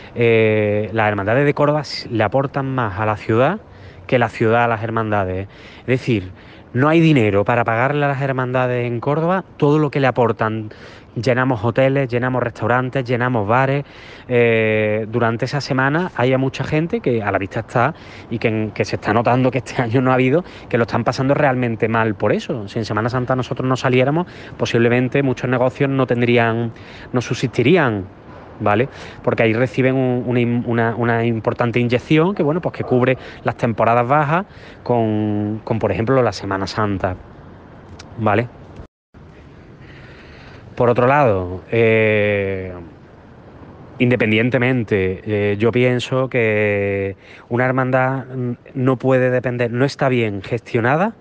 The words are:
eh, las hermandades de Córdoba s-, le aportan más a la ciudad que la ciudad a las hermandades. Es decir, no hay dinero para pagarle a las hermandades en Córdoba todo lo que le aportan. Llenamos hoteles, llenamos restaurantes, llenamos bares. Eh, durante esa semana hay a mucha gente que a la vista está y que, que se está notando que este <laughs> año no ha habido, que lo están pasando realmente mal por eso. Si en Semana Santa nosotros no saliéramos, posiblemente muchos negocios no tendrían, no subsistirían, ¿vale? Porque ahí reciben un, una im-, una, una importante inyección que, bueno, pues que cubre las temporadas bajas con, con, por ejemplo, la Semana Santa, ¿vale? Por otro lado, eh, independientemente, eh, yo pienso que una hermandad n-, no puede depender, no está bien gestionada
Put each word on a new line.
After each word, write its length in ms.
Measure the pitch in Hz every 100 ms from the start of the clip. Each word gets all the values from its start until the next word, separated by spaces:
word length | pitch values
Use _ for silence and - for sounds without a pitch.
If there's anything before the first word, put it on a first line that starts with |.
| -
eh, 760 | - 117 113 110 107 104 104 104
las 160 | 110 107
hermandades 360 | 107 98 123
de 100 | 143
Córdoba 260 | 143 147 151
s-, 280 | 139 - -
le 140 | 113
aportan 500 | 107 131 135 143 135
más 280 | 131 113 92
a 60 | 107
la 100 | 107
ciudad 420 | - 113 139 208 - - - - -
que 140 | 127
la 80 | 117
ciudad 340 | - 113 117
a 40 | 120
las 160 | 113
hermandades. 640 | 113 113 110 104 95 92 98 - - -
Es 60 | -
decir, 440 | 127 - 110 92 - - - -
no 140 | 123 143
hay 120 | 165
dinero 440 | 160 143 107 98
para 200 | 101 120
pagarle 400 | 117 113 131 147
a 40 | 143
las 120 | 135
hermandades 680 | 135 131 127 127 127 123 120
en 140 | 117
Córdoba 440 | 127 151 165 190 - -
todo 220 | 147 151
lo 120 | 151
que 100 | 143
le 60 | 135
aportan. 600 | 123 117 113 110 110 107 - - - -
Llenamos 500 | - 120 123 131 120
hoteles, 440 | 117 113 135 135 131
llenamos 340 | 120 127 127
restaurantes, 640 | 117 - 110 123 127 139
llenamos 440 | 123 123 123 123 101
bares. 360 | 120 135 139 143 - - - -
Eh, 800 | 123 117 113 110 107 107 107 110
durante 360 | 117 117 117 131
esa 160 | 147
semana 500 | - 131 135 151 185
hay 200 | - 123
a 40 | 131
mucha 260 | 135 -
gente 360 | 131 156 170 233
que 220 | 147 117
a 100 | 104
la 60 | 98
vista 220 | 95 120
está 340 | 107 127 123 170 - - -
y 80 | 117
que, 320 | 120 110 107
que 100 | -
se 120 | 107 -
está 180 | -
notando 360 | 107 117 123 127
que 80 | 123
este 220 | - -
<laughs> 0 |
año 200 | 120 123
no 80 | 127
ha 40 |
habido, 300 | 127 127 151 180 - -
que 80 | 117
lo 60 |
están 220 | 117 -
pasando 280 | 117 123 135
realmente 560 | 143 147 127 123 110 113
mal 260 | 113 110
por 180 | 101 104
eso. 360 | 175 - 139 101
Si 100 | 123
en 60 |
Semana 240 | 107 107 117
Santa 260 | 127 123
nosotros 320 | 131 127 127 131
no 100 | 127
saliéramos, 500 | 135 127 131 156 180 - - -
posiblemente 640 | 113 120 117 123 127 139
muchos 260 | 135 127 127
negocios 400 | 123 127 - 139
no 180 | 135 127
tendrían, 680 | 120 120 120 117 113 117 - - - -
no 80 | 127
subsistirían, 840 | - 123 123 - 120 180 135 104 92 - - - - -
¿vale? 280 | 107 104 135 - - -
Porque 200 | - 110
ahí 80 | 117
reciben 420 | 110 127 - 127
un, 300 | 135 127 123 123
una 140 | 123
im-, 240 | 120 120 120
una, 280 | 117 113 113
una 280 | 117 117
importante 560 | 117 113 113 113 123 120
inyección 540 | 120 117 - 156 170
que, 80 | 202
bueno, 180 | 151 170
pues 140 | 151
que 100 | -
cubre 320 | - 123 127 127 - -
las 120 | 123 117
temporadas 500 | 127 110 113 117 120
bajas 400 | 147 143 165 196 - - -
con, 800 | - 120 110 107 107 104 104 107
con, 140 | - 117
por 140 | 104
ejemplo, 300 | 90 113 135
la 100 | 120
Semana 340 | 101 101 98 95
Santa, 500 | - 107 95 95 90 - - - - - - - - - -
¿vale? 300 | 107 104 120 - - - - _ _ - - - - - - - - - - - - - - - -
Por 160 | - 120
otro 160 | 120 123
lado, 560 | 143 135 95 90 90 -
eh, 1000 | 117 113 110 110 107 104 101 98 95 92 90 82 73 - - - - - - - - - -
independientemente, 1200 | 123 123 110 107 120 123 123 127 107 104 92 92 110
eh, 300 | 104 104 101
yo 140 | 113
pienso 560 | 123 127 123 - 131 131
que 880 | 127 113 107 104 101 101 98 98 98 - - -
una 160 | 120
hermandad 640 | 127 131 127 131 131 135 127
n-, 240 | 131 123 120 -
no 220 | - 127 123
puede 340 | 131 131 127
depender, 420 | 123 123 123 120
no 120 | 120
está 240 | 139 - 139
bien 340 | 127 113 101
gestionada 720 | - 120 - 120 113 147 208 -